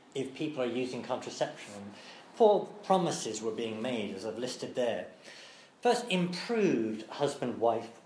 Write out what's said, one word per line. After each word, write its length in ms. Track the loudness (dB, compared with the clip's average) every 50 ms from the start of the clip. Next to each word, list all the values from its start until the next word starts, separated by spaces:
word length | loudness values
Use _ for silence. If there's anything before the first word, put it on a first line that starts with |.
| -18 -10 -6
if 180 | -6 -6 -6 -6
people 300 | -6 -6 -4 -2 -2 -2
are 20 |
using 380 | -2 0 -2 -2 -2 -4 -6 -4
contraception. 680 | -4 -4 -4 -4 -6 -4 -4 -4 -4 -4 -10 -14 -14 -14
And 180 | -14 -14 -14 -14 -16 -18 -18 -18 -18 -20 -6 2
four 320 | 6 8 8 8 6 4 -2 -10 -6 2
promises 600 | 4 4 4 4 2 0 -2 -4 -4 -4 -4 -2
were 80 | -4
being 280 | -2 -2 -4 -4 -4 -4
made, 360 | -4 -2 -2 -2 -2 -4 -4
as 100 | -6 -6
I've 140 | -6 -6 -4
listed 340 | -4 -6 -6 -6 -8 -6 -2
there. 320 | 0 0 0 0 -2 -4 -8 -12 -18 -20 -20 -18 -18 -18 -20 -20 -20 -20 -20 -8 0 4
First, 220 | 4 4 4 2 0
improved 960 | 2 2 2 2 0 -4 -4 -2 0 4 4 4 4 4 2 0 -2 -4 -8 -8
husband-wife 760 | -4 0 0 0 0 0 -4 -4 -2 2 4 4 4 2 -2 -8 -14 -10 -4